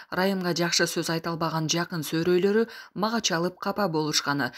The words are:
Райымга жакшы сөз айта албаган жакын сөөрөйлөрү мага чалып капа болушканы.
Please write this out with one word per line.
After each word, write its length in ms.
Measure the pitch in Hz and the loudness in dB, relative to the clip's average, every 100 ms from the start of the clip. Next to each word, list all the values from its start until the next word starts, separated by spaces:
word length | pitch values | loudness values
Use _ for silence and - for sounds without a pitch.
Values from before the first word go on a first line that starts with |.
| - | -6
Райымга 460 | 175 196 190 175 165 | 0 0 0 0 0
жакшы 300 | 170 - 170 | 2 2 2
сөз 220 | 175 160 | 0 -2
айта 160 | 165 170 | -2 -4
албаган 380 | 165 165 160 156 | -2 -2 0 0
жакын 320 | 170 170 170 | 0 -2 -4
сөөрөйлөрү 640 | 147 165 170 180 196 214 226 - - - | -2 0 2 4 4 2 0 -4 -12 -4
мага 240 | 214 233 | -2 0
чалып 380 | 226 165 180 180 | 0 0 0 -2
капа 260 | 202 202 196 | -4 0 0
болушканы. 640 | 156 151 147 - 143 123 | 0 0 0 0 0 -2